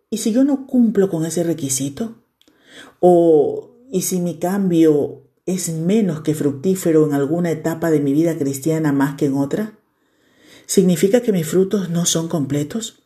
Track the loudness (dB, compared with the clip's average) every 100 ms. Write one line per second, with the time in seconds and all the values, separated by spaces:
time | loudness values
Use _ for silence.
0 | -12 -6 -2 2 2 0 -2 0 2 2
1 | 0 0 -4 -2 -2 -2 -4 -4 -6 -6
2 | -10 -12 _ _ _ _ _ -20 -20 0
3 | 4 6 6 6 4 -2 -10 _ -8 -6
4 | -4 -4 -4 -4 -4 -2 0 4 4 4
5 | 0 -6 _ _ -6 -6 -4 -4 0 0
6 | 0 -2 -4 -2 -2 -2 -2 0 2 2
7 | 2 0 0 -2 -2 -2 -4 -2 0 0
8 | 2 2 0 0 -4 -4 -2 0 0 0
9 | -2 -2 -2 0 -2 -4 -6 -10 _ _
10 | _ _ _ _ _ -20 -4 2 2 4
11 | 2 2 2 -2 0 0 0 0 -2 -2
12 | -2 -2 -2 -4 -2 -4 -4 -6 -10 -14